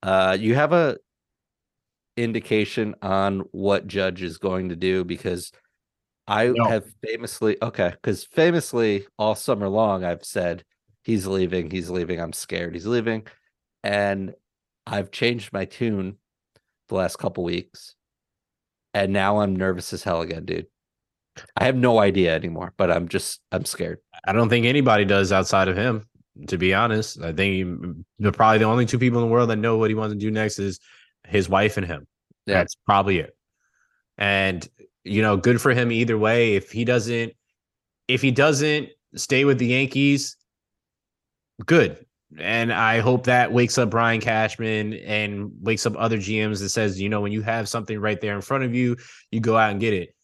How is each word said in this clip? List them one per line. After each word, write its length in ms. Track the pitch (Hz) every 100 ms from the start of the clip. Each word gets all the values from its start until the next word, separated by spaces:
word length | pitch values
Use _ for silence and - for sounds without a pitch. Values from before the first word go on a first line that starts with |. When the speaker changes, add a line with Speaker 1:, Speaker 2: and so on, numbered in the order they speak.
Speaker 1:
uh, 340 | 95 95 92 95
you 140 | 110
have 200 | 123 147
a 240 | 170 160 - _ _ _ _ _ _ _ _ _ _ _ -
indication 760 | 117 113 - 107 104 - 107 -
on 380 | 98 95 98 98 -
what 360 | 92 98 98 -
Judge 340 | 98 92 90
is 160 | 90 80
going 320 | 98 92 92
to 60 | 85
do? 280 | 92 92
Because 480 | 90 85 - 87 87 _ _ _ _ _ _ _ -
I 200 | 107 117
Speaker 2:
No. 220 | 123 113
Speaker 1:
have 160 | 113 - -
famously, 540 | 110 113 120 - 110 -
okay, 320 | 117 - 90 -
'cause 200 | - 98
famously 840 | - - 165 170 - 123 113 101 98 -
all 160 | 107
summer 360 | 104 - 117 101
long 340 | 101 110 95
I've 200 | 90 85
said, 400 | - - 87 85 - _ _ _
"He's 220 | - 110 95
leaving, 460 | 95 92 92 80
he's 180 | 92 85
leaving, 300 | 90 85 87
I'm 140 | 82
scared 420 | - - 87 85 82
he's 100 | 95
leaving." 400 | 120 113 113 110 _ _ _ _ _
And 520 | 104 104 101 98 95 - _ _ _ _ -
I've 240 | 107 95
changed 420 | - 120 120 101
my 140 | - 92
tune 520 | - 117 104 95 98 _ _ _ _ _ _ _
the 60 | 98
last 220 | 90 -
couple 260 | 85 90
weeks. 520 | 87 87 90 - - _ _ _ _ _ _ _ _ _ _
And 200 | 104 98
now 260 | 98 98 104
I'm 160 | 104 92
nervous 380 | 92 90 -
as 100 | 87
hell 180 | - 85
again, 240 | 82 82 82
dude. 220 | 85 78 _ _ _ _ _ _ - - -
I 100 | 127
have 100 | 131
no 240 | 123 117
idea 360 | 101 98 87 82
anymore, 380 | 87 82 90 -
but 160 | 92
I'm 160 | 85 87
just, 320 | 95 - - _
I'm 120 | 95
scared. 360 | 80 - 85 82 _ - -
Speaker 2:
I 80 |
don't 160 | 101 117
think 160 | 120 117
anybody 400 | 139 127 107 98
does 260 | 98 95
outside 380 | 95 92 98 92
of 80 | 92
him, 320 | 120 110 107 _ _ - -
to 100 | 92
be 160 | 92
honest. 480 | 95 113 110 107 -
I 100 | 82
think 220 | 80 98
he, 100 | 95 92 87 90 82 - _
the, 160 | 104
probably 240 | - 110 110
the 80 | 110
only 200 | 117 117
two 140 | 123
people 220 | 123 120
in 60 | 117
the 40 |
world 180 | 117 117
that 40 | 110
know 220 | 113 113
what 120 | 110
he 40 |
wants 200 | 107 110
to 60 | 104
do 120 | 107
next 280 | 107 107 -
is 200 | 98 92 _ - _ _ -
his 200 | 104 90
wife 300 | 95 107 107
and 80 | 90
him. 220 | 80 69 _ _ _ -
Speaker 1:
Yeah. 100 | 98
Speaker 2:
That's 200 | 87 - -
probably 340 | 101 98 92
it. 180 | 78 _ _ _ _ _ _ _ _ -
And, 500 | 101 98 95 90 - _ - _ -
you 160 | 101
know, 160 | 110 101
good 240 | 120 120
for 100 | -
him 200 | 123 120
either 240 | 113 117 110
way. 380 | 107 120 117 98
If 160 | -
he 120 | 107
doesn't, 500 | 117 123 107 120 117 - _ _ _ _ _ _ _
if 120 | 123
he 100 | 135
doesn't 580 | 123 143 139 151 151 - _ _ -
stay 300 | - 131 139
with 140 | 135
the 80 | 123
Yankees, 680 | 127 135 135 139 143 139 - _ _ _ _ _ _ _ _ _ _ _ _ -
good. 400 | 165 101 - - _ _ 76
And 340 | 85 113 117
I 260 | 95 113 117
hope 240 | 110 127
that 300 | 123 123 120
wakes 240 | 120 123 -
up 120 | 117
Brian 300 | 113 117 113
Cashman 720 | 113 110 110 - 113 110 107
and 580 | 110 - 107 104 101 104 -
wakes 240 | 95 113 120
up 100 | 107
other 200 | 113 110
G 280 | 95 110 107
Ms 140 | 104
that 100 | 98
says, 300 | - 107 95
you 80 | 98
know, 140 | 107
when 100 | 101
you 100 | 107
have 260 | 107 113 107
something 300 | 120 107 107
right 200 | 104 104
there 160 | 107 104
in 60 |
front 240 | 95 135 127
of 100 | 123
you, 220 | 123 120 - - _
you 80 | 117
go 180 | 113 113
out 140 | 110
and 80 | 101
get 140 | 113
it. 200 | 101 85 _